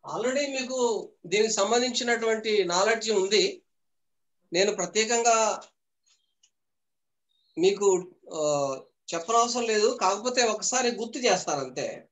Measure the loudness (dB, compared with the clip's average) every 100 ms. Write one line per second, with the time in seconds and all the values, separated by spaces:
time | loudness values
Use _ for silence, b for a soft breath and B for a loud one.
0 | -8 -4 -2 -2 -2 -4 -6 -2 0 -2
1 | -6 _ -2 0 2 2 2 2 0 -2
2 | -2 0 0 -2 0 0 2 2 2 0
3 | 0 0 2 2 2 -4 _ _ _ _
4 | _ _ _ _ _ 0 0 0 -4 -2
5 | 0 2 2 2 2 -2 -10 _ _ _
6 | _ _ _ _ _ _ _ _ _ _
7 | _ _ _ _ _ 2 2 4 2 2
8 | -2 _ -14 -4 -2 0 -2 -4 -12 _
9 | -8 -8 0 2 2 0 0 2 2 2
10 | 0 0 -2 0 0 0 -2 0 0 -2
11 | -8 -2 0 0 0 -4 -6 -6 -8 -8
12 | -18